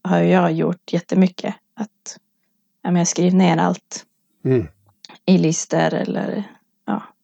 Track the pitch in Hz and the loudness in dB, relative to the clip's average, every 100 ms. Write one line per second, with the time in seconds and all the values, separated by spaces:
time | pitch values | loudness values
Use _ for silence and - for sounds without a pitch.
0 | 180 175 175 180 170 160 165 180 - 175 | -2 0 2 2 2 0 -2 -4 -6 -8
1 | - 190 185 - 208 - _ - 214 _ | -2 2 2 0 -10 -10 _ -14 -14 _
2 | - - _ _ _ _ _ _ 165 175 | -20 -20 _ _ _ _ _ _ -2 0
3 | 170 - 180 185 175 160 180 180 _ - | 0 0 2 4 2 2 0 -2 _ -20
4 | - _ _ _ 131 127 85 _ _ _ | -20 _ _ _ 0 0 -2 _ _ _
5 | - - - 180 160 160 - 165 160 165 | -20 -8 2 4 4 -2 -4 -2 0 -2
6 | - 202 - 208 202 - _ _ - 208 | -4 -4 -4 -6 -10 -16 _ _ -8 -8
7 | - _ | -8 _